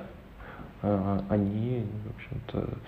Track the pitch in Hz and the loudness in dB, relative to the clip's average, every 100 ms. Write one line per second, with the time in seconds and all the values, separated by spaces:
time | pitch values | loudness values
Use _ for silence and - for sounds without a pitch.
0 | - - - - - - - - 101 101 | -6 -12 -16 -14 -14 -12 -14 -2 4 4
1 | 95 98 95 107 101 104 120 123 101 104 | 4 2 4 4 6 2 2 2 0 -4
2 | 107 - - - - - - - | -6 -8 -6 -6 -4 -2 -2 -4